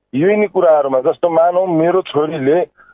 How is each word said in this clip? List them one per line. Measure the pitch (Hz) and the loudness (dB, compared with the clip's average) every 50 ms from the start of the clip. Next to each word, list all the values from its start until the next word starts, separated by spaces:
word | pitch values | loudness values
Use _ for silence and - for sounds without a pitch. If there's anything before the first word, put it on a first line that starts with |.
| _ _ - | _ _ -4
यही | 131 160 196 208 | -2 0 0 0
नै | 214 208 | 0 -2
कुराहरूमा, | 196 - 190 175 165 156 151 139 139 135 131 | -2 -2 0 2 2 2 2 2 0 -2 -2
जस्तो | 127 165 143 - - 175 | 0 -2 -2 -2 -2 0
मानौँ | 165 160 165 175 175 180 190 | 2 2 2 2 0 0 -2
मेरो | 185 170 156 160 170 170 185 | 0 0 0 0 0 0 -2
छोरीले | 180 - - 143 151 156 170 156 131 135 156 180 170 - _ _ - - | -2 -4 -4 -4 -4 -4 -4 -4 -2 0 0 0 -2 -4 _ _ -20 -20